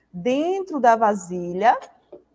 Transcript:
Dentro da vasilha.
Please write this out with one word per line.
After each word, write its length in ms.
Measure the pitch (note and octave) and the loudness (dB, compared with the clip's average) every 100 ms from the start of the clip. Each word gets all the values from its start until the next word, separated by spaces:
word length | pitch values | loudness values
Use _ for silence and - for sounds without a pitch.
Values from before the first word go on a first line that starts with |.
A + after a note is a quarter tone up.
| _ | _
Dentro 680 | F3+ F3 C4+ E4+ G4 F#4 D4+ | -6 -2 0 0 -4 -4 2
da 160 | A#3+ A3+ | 4 4
vasilha. 840 | A3 G#3 F3 F3+ F3 F3+ A3 C5+ - _ _ - _ | 2 0 -6 -8 -6 0 2 2 -6 _ _ -20 _